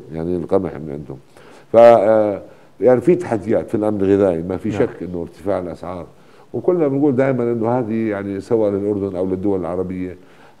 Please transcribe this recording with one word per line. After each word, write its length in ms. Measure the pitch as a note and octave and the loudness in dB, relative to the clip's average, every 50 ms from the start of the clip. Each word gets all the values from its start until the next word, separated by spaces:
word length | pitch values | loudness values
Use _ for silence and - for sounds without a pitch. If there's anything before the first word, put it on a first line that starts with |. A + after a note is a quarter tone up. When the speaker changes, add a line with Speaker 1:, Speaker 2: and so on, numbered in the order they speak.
| - - D2+ | -8 -12 -10
Speaker 1:
يعني، 240 | D#2+ E2 F2 F2+ | -8 -6 -4 -4
القمح 380 | F2 D#2 - F#2+ G2 F#2 D#2+ D2 | -4 -4 0 0 0 0 -2 -8
من 180 | D2 D#2 D2+ C#2+ | -10 -10 -10 -10
عندهم. 240 | D2 D2+ C#2 C2+ C2 - _ _ - - - - - - - - | -12 -12 -12 -16 -16 -18 _ _ -20 -20 -20 -20 -20 -10 2 6
ف، 40 | |
آه، 680 | A2+ A#2 A#2+ A#2 A2 F#2+ G#2+ A2 G#2+ G#2+ G#2 G2+ F2+ - - - - - - _ - | 8 10 10 10 8 6 4 4 4 2 0 -2 -6 -10 -14 -20 -20 -20 -20 _ 0
يعني، 200 | F#2+ B2 B2+ A#2+ | 4 4 4 4
في 140 | A2+ D#3+ F3+ | 4 2 2
تحديات 540 | - A#2+ A#2 A#2 G#2 F2+ G#2+ A2 F2+ D#2+ - | 2 2 -4 -4 -4 -2 0 -2 -2 -2 -2
في 60 | - | -4
الامن 260 | A#2 G#2 G#2+ G#2+ G2+ | -2 -2 0 0 0
الغذائي، 420 | F#2+ F#2+ G2+ G2 G2+ F#2+ F2 E2 E2 | 2 2 4 4 4 2 0 -2 -4
ما 140 | F2+ F#2 | -6 -6
في 120 | F2 - A2 | -6 -6 -6
Speaker 2:
نعم. 100 | G#2 G2 | -2 -2
Speaker 1:
شك 240 | B2+ A2 - - E2+ | -2 -4 -4 -10 -12
انه 200 | F2+ F2+ F2 E2+ | -10 -8 -8 -10
ارتفاع 360 | D#2 - - D#2+ G2 G2 F#2 | -10 -12 -10 -6 -4 -4 -4
الاسعار. 480 | F#2 E2+ D#2 - - E2+ F#2 F2+ D#2+ - - - - - - - - _ - | -4 -8 -12 -12 -12 -12 -12 -12 -14 -16 -18 -20 -20 -20 -20 -20 -20 _ -10
وكلنا 360 | A#2+ A2+ - F3+ F3 D#3 C#3+ | -6 -2 -2 0 0 0 0
بنقول 280 | C3+ C#3 D3 D3 C3 | 0 0 0 0 2
دائمًا 260 | A#2+ C3 C#3 C3+ A#2+ A#2+ A#2+ A#2+ | 2 0 0 0 -2 -2 -2 -2
انه 160 | A#2 G#2+ A#2 A#2+ B2+ | -2 -2 -2 -2 -2
هذه، 320 | A#2+ G#2+ A2 A2+ A2+ A2 | -2 -4 -4 -4 -4 -4
يعني، 300 | G#2 G2 G2 G2+ G2 G2 | -4 -6 -6 -8 -8 -8
سواء 300 | - - A#2+ A2+ G#2+ G#2 | -4 -2 0 0 0 0
للاردن 460 | G2+ G2 G2+ G#2 G#2+ G2 G2 G2 F#2 | 0 -2 -2 -2 -4 -2 -4 -4 -4
او 100 | F2 F#2+ | -4 -4
للدول 340 | F#2+ F#2 F#2 F#2+ G#2 G2 F#2 | -4 -4 -2 -2 -2 -2 -2
العربية، 560 | F2 D#2+ F2 F#2 F#2 F2+ F#2 F#2 F#2 F#2 F2 - - - - - - - - - | -4 -4 -4 -6 -6 -6 -6 -8 -8 -10 -10 -14 -20 -20 -20 -20 -20 -20 -16 -6